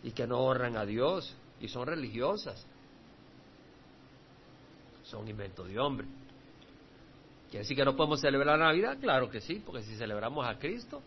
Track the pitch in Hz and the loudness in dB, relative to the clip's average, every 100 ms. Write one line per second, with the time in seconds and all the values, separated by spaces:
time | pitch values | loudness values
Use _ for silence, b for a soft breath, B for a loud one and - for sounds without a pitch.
0 | 120 107 120 123 131 127 123 113 104 110 | -8 -4 0 2 4 4 2 0 -2 2
1 | 139 185 - - - - - 123 127 165 | 2 0 -6 -16 -20 -14 -10 -6 -4 -4
2 | 120 110 135 208 160 - - - - - | -4 -2 0 0 -6 -12 -18 -20 -20 -20
3 | - - - - - - - - - - | -20 -20 -20 -20 -20 -20 -20 -20 -20 -20
4 | - - - - - - - - - - | -20 -20 -20 -20 -20 -20 -20 -20 -20 -20
5 | - 110 110 107 98 90 92 101 143 135 | -14 -10 -8 -8 -10 -10 -8 -2 -2 -2
6 | - - - - - - - - - - | -8 -14 -20 -20 -20 -20 -20 -20 -20 -20
7 | - - - - - 104 104 131 139 135 | -20 -20 -20 -20 -14 -10 -4 2 4 4
8 | 151 147 143 139 143 151 160 165 226 277 | 2 4 4 4 6 6 6 6 2 0
9 | 269 131 120 110 - 196 - 123 107 110 | 2 4 2 -4 -6 -8 -6 -10 -8 -6
10 | 113 104 113 147 123 107 147 240 - 285 | -4 -2 -2 -2 -2 -2 -4 -6 -8 -14